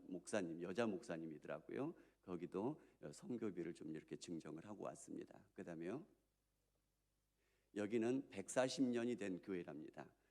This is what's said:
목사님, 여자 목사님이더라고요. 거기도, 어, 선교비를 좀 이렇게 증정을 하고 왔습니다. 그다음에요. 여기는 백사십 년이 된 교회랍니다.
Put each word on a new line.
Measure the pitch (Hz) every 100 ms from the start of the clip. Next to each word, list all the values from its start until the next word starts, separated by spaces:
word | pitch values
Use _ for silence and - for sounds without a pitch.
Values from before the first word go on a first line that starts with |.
| -
목사님, | 90 - 107 85 82
여자 | 87 92 117
목사님이더라고요. | 92 - 82 80 76 - 73 - - 147 - - _
거기도, | - 87 85 95 120 156 - -
어, | 78
선교비를 | 73 - 120 110 87 85
좀 | 82 78
이렇게 | 78 - 73
증정을 | - 82 78 80 104
하고 | 104
왔습니다. | - - - 76 - - -
그다음에요. | - 87 82 85 127 190 _ _ _ _ _ _ _ _ _ _ _ _ _ _ _ _
여기는 | 98 104 - 117 135 -
백사십 | 98 - 131 131 -
년이 | 127 120 120 110
된 | 101 85
교회랍니다. | - 90 85 73 67 - - - _